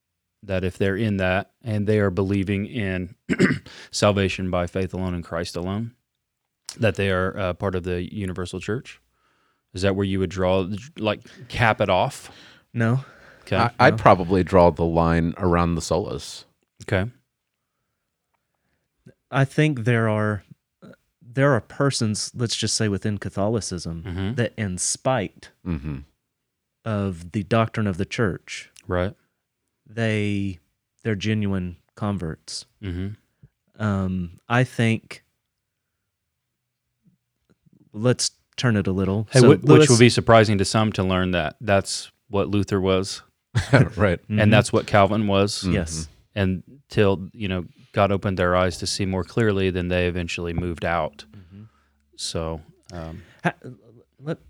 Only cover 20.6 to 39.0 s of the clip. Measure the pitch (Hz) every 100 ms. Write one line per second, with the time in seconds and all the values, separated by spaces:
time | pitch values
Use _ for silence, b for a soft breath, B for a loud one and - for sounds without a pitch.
20.6 | _ _ - - _ _ 120 123 139 120
21.6 | - - 139 - 110 104 - - 117 -
22.6 | 110 - 107 95 107 104 98 - 101 117
23.6 | - 87 85 82 82 87 95 120 117 -
24.6 | 104 90 - - 135 127 92 - - _
25.6 | 90 80 73 67 69 _ _ _ _ _
26.6 | _ _ 113 104 98 85 87 107 92 117
27.6 | 110 - 104 90 95 - 107 - - -
28.6 | - - - 90 95 - _ _ _ _
29.6 | _ _ _ 110 113 107 104 101 98 92
30.6 | _ _ _ _ 113 101 107 110 101 98
31.6 | 90 87 _ - 104 98 82 - - -
32.6 | - _ 101 87 98 107 _ _ - _
33.6 | _ - 107 98 95 92 85 92 - 120
34.6 | 127 - 113 113 - - _ _ _ _
35.6 | _ _ _ _ _ _ _ _ _ _
36.6 | _ _ _ _ _ _ _ _ _ _
37.6 | _ _ _ 107 120 120 - - _ -
38.6 | 123 104 95 95